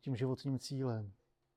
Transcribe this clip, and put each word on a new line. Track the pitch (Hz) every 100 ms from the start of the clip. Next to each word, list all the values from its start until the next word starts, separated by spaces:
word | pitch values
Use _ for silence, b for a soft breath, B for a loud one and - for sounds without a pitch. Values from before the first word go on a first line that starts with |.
tím | - 123
životním | 131 127 143 131
cílem. | - 135 131 113 104 - _ _ _